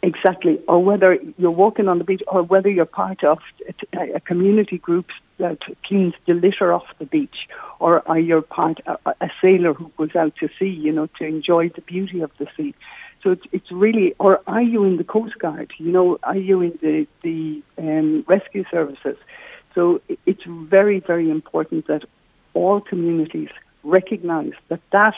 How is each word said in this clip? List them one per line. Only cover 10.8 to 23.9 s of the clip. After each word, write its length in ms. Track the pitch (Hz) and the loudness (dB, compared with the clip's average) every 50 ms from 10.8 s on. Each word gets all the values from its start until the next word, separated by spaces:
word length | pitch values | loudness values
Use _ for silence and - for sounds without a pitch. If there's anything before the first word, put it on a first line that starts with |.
| 151 156 | -4 -2
know, 160 | 160 156 151 160 _ - | -2 -2 -4 -6 _ -10
to 60 | 170 | -8
enjoy 440 | 156 156 160 147 - 175 170 170 175 | -6 -6 -6 -2 0 2 2 2 0
the 100 | 170 - | -4 -10
beauty 400 | - - 175 185 196 185 180 180 | -18 -10 -6 -6 -6 -6 -6 -8
of 100 | 160 147 _ _ | -8 -8 _ _
the 80 | 147 - - | -12 -12 -8
sea. 180 | - 156 143 - _ - - - - - - _ _ - | -8 -8 -8 -10 _ -20 -20 -20 -20 -20 -20 _ _ 0
So 80 | 196 | 0
it's, 100 | 185 180 - - | 0 0 -4 -10
it's 220 | - 190 _ - | -10 -10 _ -8
really, 420 | 175 180 196 220 226 226 190 175 - _ | -2 2 2 2 2 2 0 0 0 _
or 200 | - 196 196 - - | 4 4 4 4 0
are 160 | - 208 226 | -4 -2 0
you 220 | 240 233 233 220 202 | 0 0 2 2 2
in 140 | 190 185 165 | 2 2 0
the 60 | 175 | -4
Coast 320 | - - 220 226 220 - - | -2 -2 -4 -4 -4 -10 -8
Guard, 320 | - 165 151 156 - - - - | -8 -8 -6 -8 -12 -14 -14 -8
you 120 | 160 165 | -4 0
know, 280 | 180 185 180 180 175 - | 2 4 4 4 2 0
are 140 | - - 160 | -4 -4 -4
you 240 | 196 190 185 190 185 | -4 0 2 2 2
in 180 | 175 170 165 - | 2 -2 -4 -2
the, 260 | 165 156 151 156 151 - _ _ | -2 0 0 0 -2 -4 _ _
the, 380 | - 170 165 160 160 156 151 151 - _ _ | -8 -6 -6 -4 -6 -6 -8 -10 -12 _ _
um, 480 | - 165 160 156 156 156 151 156 156 - - | -8 -4 -2 0 0 2 2 0 -2 2 2
rescue 360 | 175 202 - - _ 202 180 - | 0 0 0 -6 _ -8 -8 -4
services? 460 | - 170 156 143 139 - - 139 - - _ _ - - - - - - _ _ _ | -2 -4 -4 -4 -6 -8 -8 -8 -8 -8 _ _ -20 -20 -20 -20 -20 -20 _ _ _
So 260 | - - 175 175 - _ _ | 0 2 2 2 0 _ _
i-, 80 | - - _ | -10 -4 _
it's 180 | - 196 - - | -2 -2 -2 -6
very, 540 | 170 170 165 160 156 190 190 202 208 208 190 | -16 -14 -14 -4 2 4 4 6 4 2 0
very 280 | - - 170 170 165 160 | 0 -2 0 0 0 0
important 600 | 156 156 - - - 165 156 - - 160 156 - | -2 -2 -6 -4 -4 -4 -4 -2 -6 -8 -4 -4
that 160 | 151 151 - _ _ _ _ _ _ _ _ _ _ | -4 -4 -4 _ _ _ _ _ _ _ _ _ _
all 260 | 170 180 185 202 202 | 0 2 2 2 2
communities 680 | 202 - - 180 165 170 170 165 156 160 - 160 156 - - - _ _ _ _ | 0 -4 -6 -2 -2 0 0 0 -2 -2 -4 -10 -10 -10 -14 -20 _ _ _ _
recognise 680 | _ 147 | _ 2